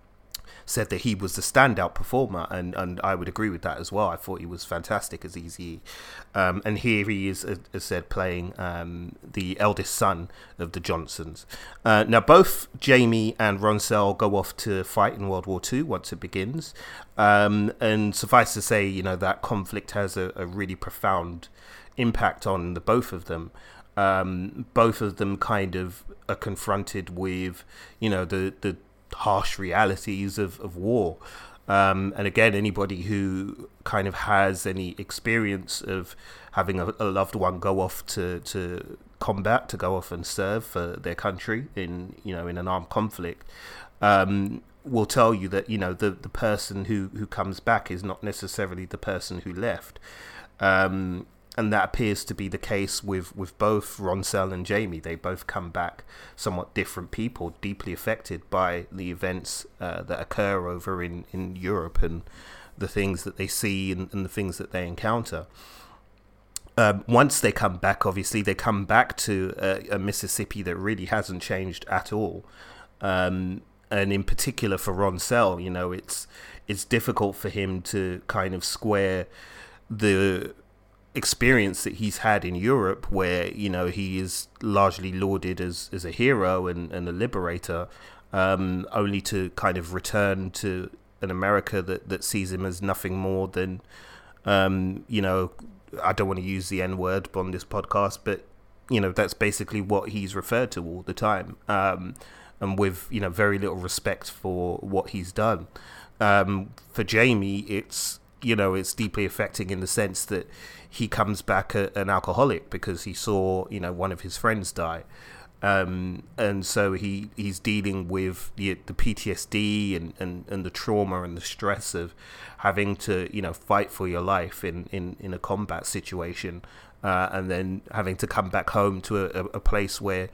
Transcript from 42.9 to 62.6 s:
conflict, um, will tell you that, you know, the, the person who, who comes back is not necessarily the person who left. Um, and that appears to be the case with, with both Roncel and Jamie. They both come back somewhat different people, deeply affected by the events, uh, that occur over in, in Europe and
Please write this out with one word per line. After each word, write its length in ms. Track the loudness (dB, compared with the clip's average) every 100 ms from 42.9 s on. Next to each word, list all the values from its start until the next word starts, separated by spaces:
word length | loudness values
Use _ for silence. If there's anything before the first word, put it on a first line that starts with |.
conflict, 580 | -2 -2 -4 -8 -8 -14 -18 -18 -18 -20 2
um, 600 | 6 6 6 2 0 -4 -12 -18
will 220 | -2 0 2
tell 260 | 6 6
you 160 | 6 0
that, 220 | -2 0
you 80 | -2
know, 160 | -2
the, 160 | 0 0
the 180 | 0 -6
person 560 | -2 0 0 -2 -6
who, 260 | -2 -2 -2 -6
who 100 | -8
comes 340 | -4 -4 -2
back 300 | 0 0 0
is 140 | -6
not 180 | -6 -6
necessarily 640 | -6 -8 -8 -4 -4 -6
the 140 | -10 -8
person 420 | -6 -6 -6 -8
who 120 | -8
left. 440 | -4 -4 -4 -8 -20 -20 -18 -18 -18 -20 2
Um, 680 | 6 8 6 2 -2 -4 -8 -18 _ -2
and 160 | 2
that 140 | 4 2
appears 380 | 2 0 0 -4
to 100 | -6
be 100 | -6
the 100 | -6
case 460 | -2 -2 0 -4
with, 320 | -2 -4 -4
with 240 | -8 -10 0
both 400 | 2 2 0 -4
Roncel 540 | -2 0 0 0 0
and 120 | -2
Jamie. 360 | -2 0 0 -6
They 160 | -8 -6
both 320 | -6 -6 -6
come 220 | -8 -6
back 340 | -4 -6 -6 -16 -20 -20 -8
somewhat 360 | -4 -4 -4
different 380 | -4 -4 -6 -8
people, 460 | -6 -6 -4 -10 -8
deeply 320 | -8 -6 -8
affected 560 | -6 -2 -4 -4 -12 -2
by 380 | 0 2 0 -6
the 180 | -8 -8
events, 560 | -4 -4 -4 -6 -10 -10 -10
uh, 220 | -8 -6
that 180 | -6 -6
occur 480 | -4 0 0 0 -2
over 340 | -6 -4 -4
in, 220 | -4 -8 -10
in 240 | -8 -8 -6
Europe 440 | -2 -2 2 4
and 220 | 4 2 -10 -16 -20 -20